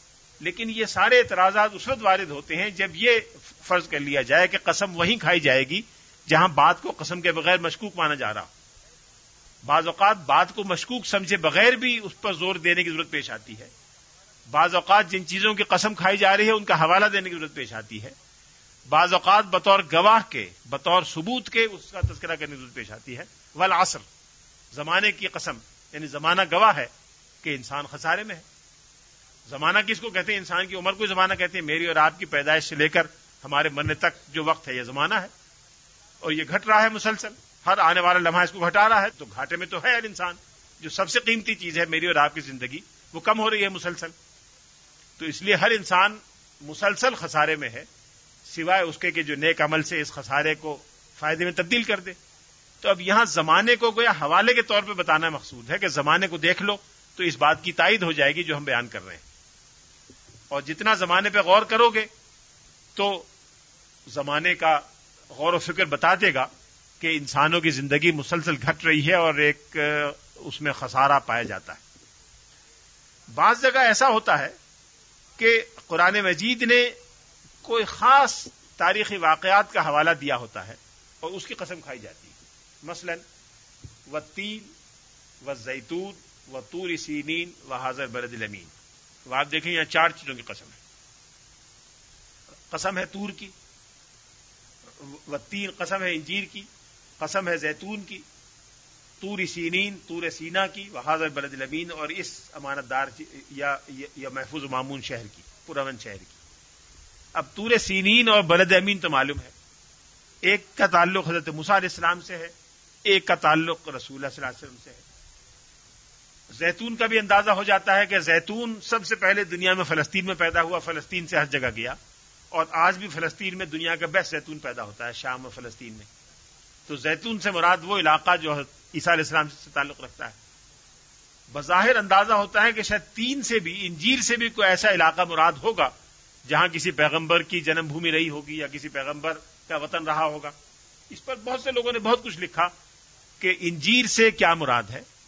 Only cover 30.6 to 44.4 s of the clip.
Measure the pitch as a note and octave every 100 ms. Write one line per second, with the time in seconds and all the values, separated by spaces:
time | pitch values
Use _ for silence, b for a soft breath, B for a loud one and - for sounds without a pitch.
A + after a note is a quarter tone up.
30.6 | F#3+ F#3 F3+ G3 G#3+ F#3 F#3 F#3 F3+ F3+
31.6 | D#3 D#3+ E3+ D#3 D#3 E3+ F3+ D3 C#3+ D#3
32.6 | D3+ D3+ D3+ F3 D#3+ - _ _ C3+ C#3+
33.6 | D#3 C#3 D3 D3+ F3 - - D3 D#3 D3+
34.6 | - B2+ A#2+ C3+ D#3 G#3 F#3 - _ _
35.6 | _ _ _ _ _ _ E3 D#3 D3+ F#3+
36.6 | G#3 G#3+ A3 G#3+ G#3+ A3 - - _ _
37.6 | - G3 E3 F3+ F3 F3+ E3+ E3+ F3 F#3+
38.6 | F3 G3+ G#3+ A3 G3+ - B2+ G2+ C#3 E3+
39.6 | F3+ F3 A#3 A#3+ A3 F3+ F3+ F3+ _ _
40.6 | _ _ D#3+ - F#3+ A#3+ A3 A3+ G#3+ G#3+
41.6 | F3 D#3+ E3+ D#3+ F3 D3+ D3 D#3 C#3 C3
42.6 | B2 D3 - _ _ D#3+ D#3+ A3 A3 G#3+
43.6 | G3 F#3 F3 F3 E3 - _ _